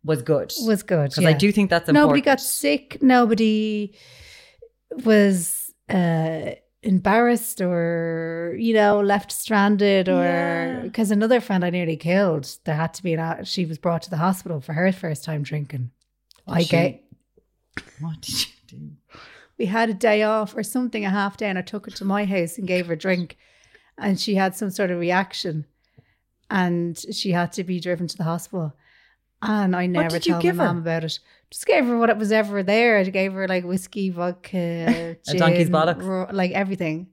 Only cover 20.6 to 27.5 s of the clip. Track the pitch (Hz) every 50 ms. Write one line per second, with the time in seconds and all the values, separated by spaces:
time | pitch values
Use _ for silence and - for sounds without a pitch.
20.6 | 214 - - 254 254 240 - 220 208 196 190 202 196 202 190 - 220 202 190 185
21.6 | 180 185 - 208 202 - - - 190 196 190 202 208 190 196 190 170 165 - -
22.6 | 196 180 180 180 180 170 170 156 - 185 185 175 175 151 - _ _ _ _ _
23.6 | _ _ _ - _ _ _ - - 208 196 160 - - 208 190 190 190 185 -
24.6 | 226 196 185 - 202 180 180 175 170 170 180 185 196 185 - - - 185 156 156
25.6 | 147 _ _ _ _ _ _ - _ _ _ _ _ _ _ _ _ _ 220 196
26.6 | 180 175 175 175 170 175 165 - - - 214 - - - 175 175 175 175